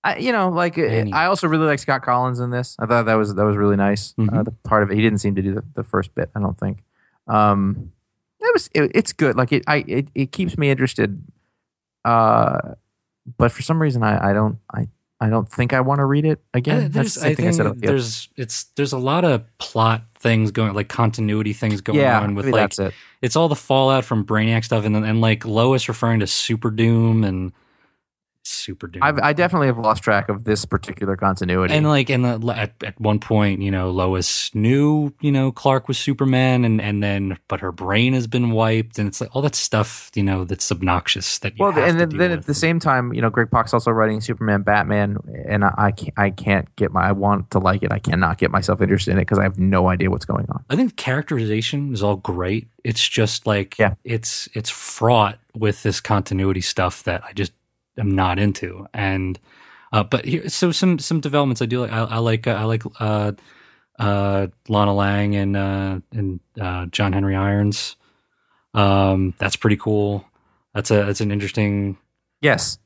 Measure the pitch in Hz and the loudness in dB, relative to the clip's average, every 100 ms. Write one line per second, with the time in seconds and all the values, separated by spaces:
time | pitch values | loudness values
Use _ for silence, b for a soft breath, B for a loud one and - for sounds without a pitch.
0 | - - 247 233 185 170 175 165 151 113 | -2 -2 0 0 0 2 0 0 0 0
1 | 107 156 175 190 170 160 156 143 - 135 | 0 0 2 2 0 2 2 0 0 -2
2 | 127 123 127 123 123 123 123 - 110 120 | 0 0 0 -2 -2 -4 -6 -6 0 2
3 | 113 110 104 98 104 104 104 101 98 101 | 4 2 2 2 2 4 2 4 2 0
4 | - - 107 113 110 117 - 110 101 101 | -4 -2 0 0 -2 -6 0 2 2 2
5 | 110 104 101 98 95 101 - - 104 98 | 2 2 -2 -2 -2 -4 -8 -10 -4 -4
6 | 95 - - 107 98 92 98 101 _ _ | -2 -6 -6 -4 -6 -4 -6 -8 _ _
7 | _ _ - 110 104 101 98 101 - _ | _ _ -2 2 4 2 0 -2 -10 _
8 | _ _ _ _ 440 466 - 208 - - | _ _ _ _ 0 0 0 0 2 0
9 | - - 147 120 127 143 - 151 - 113 | -2 0 0 2 0 0 0 -2 0 -4
10 | 139 - 131 - 180 - 143 135 127 - | -4 -4 -6 -2 -4 0 0 2 0 0
11 | 104 98 - _ _ _ _ _ _ _ | -2 -2 -14 _ _ _ _ _ _ _
12 | 117 117 110 113 110 - - - _ _ | 0 4 4 4 2 0 -6 -12 _ _
13 | _ _ - 120 120 - 123 165 156 123 | _ _ -20 0 0 0 -2 0 2 2
14 | 110 104 101 101 110 110 _ 104 107 _ | 2 2 2 2 0 -2 _ -8 -8 _
15 | _ _ 110 113 110 - 120 131 131 143 | _ _ 0 0 -2 -2 0 2 2 2
16 | 139 143 156 151 _ 127 135 151 147 143 | 2 2 2 -2 _ -4 0 0 0 0
17 | - - 151 151 175 170 104 113 104 135 | -2 0 0 0 0 2 0 0 0 0
18 | 117 110 - - 120 - - - 143 131 | -2 -8 -12 -10 -8 -8 -8 -4 -4 -2
19 | 127 160 175 123 113 _ - 113 113 113 | 0 2 2 2 -2 _ -6 0 2 2
20 | 113 _ 120 113 110 101 110 101 101 - | -4 _ 2 4 2 0 -2 -2 -4 0
21 | 113 113 107 104 107 101 110 104 98 143 | 0 0 -2 0 -2 -2 -2 -2 0 2
22 | 135 113 104 101 131 117 104 - 95 B | 4 2 0 -2 0 2 2 0 -4 B
23 | B B 127 156 165 147 - 135 135 135 | B B -2 2 2 0 2 4 4 2
24 | 123 113 98 107 110 113 113 113 107 107 | 0 -4 0 0 2 0 0 0 0 0
25 | 107 110 113 110 113 107 123 131 - 113 | 0 2 2 2 0 2 2 2 0 -2
26 | 117 113 98 - - 113 117 107 117 117 | 0 0 0 -2 -2 -2 -2 0 2 4
27 | 113 113 101 92 92 - _ _ _ _ | 4 2 2 -2 -6 -10 _ _ _ _
28 | _ _ _ _ - - - 95 85 90 | _ _ _ _ -12 -10 -10 -12 -12 -2
29 | 139 147 143 151 175 170 139 117 113 110 | 0 2 0 2 2 2 2 2 0 0
30 | - 101 98 101 113 107 - 98 - 92 | 2 0 0 -4 0 -2 0 -4 -4 -8
31 | 98 95 98 92 90 90 92 151 151 147 | -4 -2 -2 0 0 0 2 2 2 2
32 | 127 131 123 117 117 113 104 _ 104 - | 2 0 0 -2 -4 -4 -6 _ -12 -4
33 | 107 104 - 110 104 98 98 95 92 90 | 0 0 0 2 2 0 -2 -2 -2 0
34 | 92 92 90 - - 110 110 135 147 151 | 0 0 -2 -4 -4 0 2 4 2 2
35 | 147 - 151 139 131 123 139 135 - 127 | -2 -2 0 2 0 0 2 2 0 -4
36 | - 135 135 131 131 127 120 110 104 104 | -2 0 2 4 4 4 2 2 0 -2
37 | 101 101 98 92 _ 92 95 85 95 101 | -2 -2 -4 -6 _ -6 -6 -6 -2 2
38 | 123 131 113 123 120 113 113 113 113 - | 2 2 0 -2 0 2 2 2 -2 -4
39 | 104 - 120 135 143 - - 110 104 - | -4 -4 -6 -2 -2 -2 -2 0 0 -4
40 | - - 98 95 90 95 - 85 92 90 | -8 -2 0 0 -4 -6 -4 -2 0 0
41 | - 98 - - 98 110 202 165 160 165 | 0 -4 -4 -6 -6 0 0 2 2 2
42 | 170 151 180 170 - 143 165 170 151 131 | 0 0 0 -2 -4 0 2 2 2 0
43 | 123 117 117 127 117 123 113 120 117 113 | 0 0 0 0 0 0 2 0 2 2
44 | 110 107 110 113 110 101 101 104 95 104 | 2 0 -4 -4 0 0 2 2 2 0
45 | 101 101 - - - 104 98 - 104 98 | 0 -2 -8 -12 -2 0 0 2 0 0
46 | - - 101 98 - 98 - - 101 92 | -8 -2 -2 -2 0 0 0 -4 -2 0
47 | 92 101 101 101 101 98 92 95 - 101 | 0 0 0 0 0 0 0 0 -2 -4
48 | - 87 85 87 92 98 90 90 98 98 | -2 0 0 0 0 0 0 0 2 0
49 | - 95 90 101 98 95 92 98 92 90 | 2 0 2 2 0 0 0 2 2 2
50 | 92 92 - 107 - - - 165 247 - | 0 -2 -4 -4 -4 -8 -4 -2 -2 -2
51 | - 131 147 139 110 107 107 143 143 113 | -4 -4 -2 -2 0 -2 -2 -4 -4 -2
52 | 101 98 - 90 90 110 117 _ 117 110 | 0 0 -2 -4 -2 -4 -6 _ -6 -2
53 | - - 110 - - 101 98 - 104 90 | 0 2 0 0 0 0 -2 0 0 0
54 | - 113 113 - - - 107 - - - | -6 -6 -6 -8 -8 -8 -8 -10 -10 -2
55 | 113 120 104 - _ 110 107 104 110 98 | 4 4 2 -2 _ -4 -2 0 -2 -4
56 | - 101 98 95 95 92 92 - 90 - | 0 -2 0 -2 0 -2 -4 -2 -2 -2
57 | - 87 - 101 98 _ _ _ _ - | -6 -6 -8 -6 -6 _ _ _ _ -6
58 | 101 95 92 90 104 92 90 92 98 107 | -2 0 0 0 0 -2 -8 -12 -14 -6
59 | 98 95 95 95 B B B B B 110 | -2 -2 -4 -6 B B B B B -2
60 | 104 127 - 160 - - 180 165 185 165 | 0 -2 -2 -4 -4 -2 0 2 2 2
61 | 139 165 147 147 139 120 117 123 113 110 | 0 -4 0 0 0 0 -2 -2 -2 -2
62 | 113 113 117 113 113 104 110 113 - - | -2 0 0 0 0 -2 0 -2 -4 -6
63 | 110 104 104 101 b b b b b - | -2 0 -2 -6 b b b b b -4
64 | 104 101 101 98 95 _ - 107 101 101 | 0 0 0 0 -2 _ -2 2 2 2
65 | 101 101 101 101 98 98 98 98 98 95 | 0 0 0 0 0 0 -2 -2 -4 -6
66 | - 113 98 90 _ - 95 90 90 - | -8 -6 -6 -6 _ -10 -6 -6 -6 0
67 | 101 98 98 95 98 101 104 101 - - | 0 2 0 0 0 2 2 0 -8 -12
68 | _ _ _ _ _ _ _ 110 101 98 | _ _ _ _ _ _ _ 2 4 4
69 | 98 95 95 - 98 - 113 104 - 104 | 4 2 0 -2 -4 0 2 2 0 0
70 | 104 101 - _ _ _ _ 104 104 104 | 0 -4 -8 _ _ _ _ -6 2 2
71 | 101 101 104 101 101 - 104 101 101 95 | 2 -2 -2 -2 -4 -2 0 0 -2 -6
72 | _ _ _ _ 147 107 - - | _ _ _ _ 2 2 0 -6